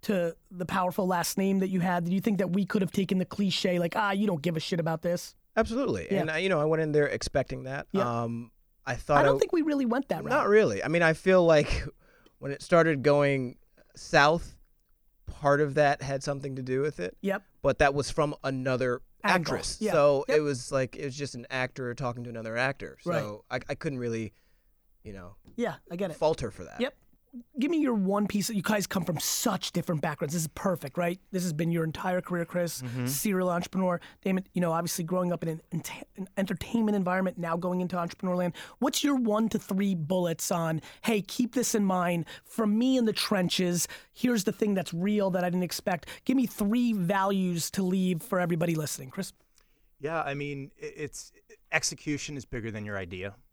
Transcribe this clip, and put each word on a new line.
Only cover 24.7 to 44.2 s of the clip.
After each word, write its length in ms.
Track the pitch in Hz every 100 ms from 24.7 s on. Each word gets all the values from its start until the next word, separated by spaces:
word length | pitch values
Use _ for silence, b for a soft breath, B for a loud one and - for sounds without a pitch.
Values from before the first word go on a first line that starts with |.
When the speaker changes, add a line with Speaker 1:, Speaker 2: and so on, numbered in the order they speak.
| _ _ _
Speaker 2:
you 80 | 107
know, 240 | 98 90 104 - -
Speaker 1:
Yeah, 180 | 233 151 -
I 60 | 175
get 140 | 196
it. 40 | 151
Speaker 2:
falter 360 | 156 160 113
for 120 | -
that. 160 | 82 -
Speaker 1:
Yep. 160 | 247 - _ _ _ 247 - 277
Give 100 | 285
me 80 | 330
your 160 | 294
one 320 | 226 190 202 208
piece. 240 | 208 190
You 140 | 214
guys 240 | 165 214 190
come 180 | 196 170
from 140 | 151
such 520 | - - 247 185 -
different 300 | 175 165 160
backgrounds. 320 | 165 143 151
This 80 | 170
is 60 | 160 -
perfect, 420 | 202 170 139 -
right? 220 | 175 180 _
This 140 | 190
has 100 | 180
been 180 | 151 170
your 120 | 170
entire 380 | 160 151 185 180
career, 220 | - 180
Chris. 380 | 165 180 170 -
Speaker 3:
Mm-hmm. 240 | 127 123 123
Speaker 1:
Serial 440 | 139 220 185 180
entrepreneur. 500 | 175 180 190 185 175 B B
Damon, 220 | 196 190 190
you 80 | -
know, 100 | 175
obviously 320 | 165 170 -
growing 280 | 160 180 180
up 120 | 170
in 60 | 165
an 120 | 160 -
ent-, 200 | 165 - - - -
an 100 | 185 -
entertainment 580 | 196 180 - 233 220 208
environment, 420 | 185 185 185 175
now 180 | 170 170
going 260 | 180 180
into 140 | 180 180
entrepreneur 400 | 170 - 185 180
land. 200 | 180 B B B
What's 240 | 269 -
your 100 | 294
one 340 | 277 226 208 226
to 100 | 220
three 340 | - 190 202
bullets 560 | 180 147 185 175 165 -
on, 320 | 180 165 160 B B
"Hey, 180 | - 220
keep 320 | - - 240
this 220 | 254 226 220
in 100 | 196
mind. 400 | 185 175 170 160 B -
From 340 | - 214 214
me 180 | 254 262
in 80 | 226
the 80 |
trenches, 760 | - - 202 180 - 180 175 - B B
here's 340 | -